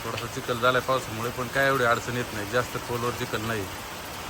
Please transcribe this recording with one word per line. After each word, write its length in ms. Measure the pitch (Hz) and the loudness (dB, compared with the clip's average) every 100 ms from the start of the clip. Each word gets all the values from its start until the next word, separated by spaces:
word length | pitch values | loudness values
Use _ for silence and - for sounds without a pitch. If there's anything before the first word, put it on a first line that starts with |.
थोडासा 220 | 113 110 117 | -4 -4 -4
चिखल 340 | 127 131 120 | -6 -2 2
झालाय 220 | 123 127 | 4 4
पावसामुळे, 480 | 117 131 120 110 117 | 4 0 0 -4 -4
पण 180 | 120 123 | -2 -2
काय 200 | 123 139 | 4 4
एवढी 160 | 135 | 6
अडचण 340 | 123 117 113 123 | 6 4 2 -2
येत 80 | 120 | -2
नाही, 160 | 110 101 | -4 0
जास्त 280 | 120 120 123 | 0 0 -4
खोलवर 340 | - 120 123 | -4 -2 -2
चिखल 300 | 113 120 110 | -2 -2 -2
नाही. 240 | 110 113 92 92 - - - - - | -2 -2 -4 -6 -10 -10 -10 -10 -10